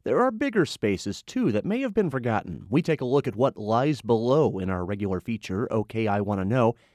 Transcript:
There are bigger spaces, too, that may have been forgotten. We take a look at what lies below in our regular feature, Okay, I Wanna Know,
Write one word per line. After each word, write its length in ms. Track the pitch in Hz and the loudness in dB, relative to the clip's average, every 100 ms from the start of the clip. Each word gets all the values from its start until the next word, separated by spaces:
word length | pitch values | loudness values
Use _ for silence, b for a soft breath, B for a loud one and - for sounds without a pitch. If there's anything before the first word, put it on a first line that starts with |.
There 160 | - 143 | 0 2
are 120 | 247 | 2
bigger 340 | 226 285 208 156 | 0 0 2 0
spaces, 560 | - 107 95 - 95 | 0 -2 -2 -4 -8
too, 300 | - - 208 | -8 -2 0
that 140 | 104 131 | 0 0
may 160 | 226 | -2
have 120 | 269 | -2
been 160 | 202 185 | 0 0
forgotten. 560 | 131 120 107 - 80 92 | -2 -2 -2 -4 -10 -2
We 120 | 127 | 0
take 200 | 165 156 | 2 -2
a 40 | 127 | 2
look 220 | 139 135 | 0 0
at 80 | 107 | 0
what 220 | 135 - | 0 0
lies 440 | 104 113 143 139 | 0 2 2 0
below 560 | 107 117 117 143 127 101 | 2 2 4 4 4 0
in 120 | 92 | -2
our 140 | 92 | -2
regular 360 | 90 101 101 92 | -2 -2 -2 -2
feature, 520 | - 113 - 95 127 | -4 -6 -4 -4 -2
Okay, 360 | 110 104 110 110 | -2 -2 -2 0
I 140 | 101 | 0
Wanna 240 | 101 101 95 | 0 -2 0
Know, 280 | 127 117 117 b | 2 2 0 b